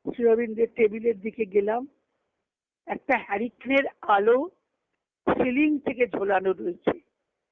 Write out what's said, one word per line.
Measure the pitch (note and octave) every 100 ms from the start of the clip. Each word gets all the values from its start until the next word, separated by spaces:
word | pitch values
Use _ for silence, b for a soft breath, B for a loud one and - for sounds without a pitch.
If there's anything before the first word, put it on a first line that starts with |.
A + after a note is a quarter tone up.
| -
শ্রী | - A#3
অরবিন্দের | A3+ A#3 A3 A#3
টেবিলের | - G#3+ A3 A3+ G3+
দিকে | G#3+ A3+
গেলাম। | G3+ G3+ G3+ A#3 C#4 _ _ _ _ _ _ _ _ _ -
একটা | G#3 - A#3+
হ্যারিকেনের | G3+ G3+ A#3+ _ A#3+ C4+ C#4 -
আলো | - G3+ G#3+ B3 F4 _ _ _ _ _ _ _ -
সিলিং | - C4 B3+ D4+ D4
থেকে | - A#3+ A3+
ঝোলানো | - G3 F#3+ F#3+
রয়েছে, | F3+ F3 E3+ - - _ _ _ _ _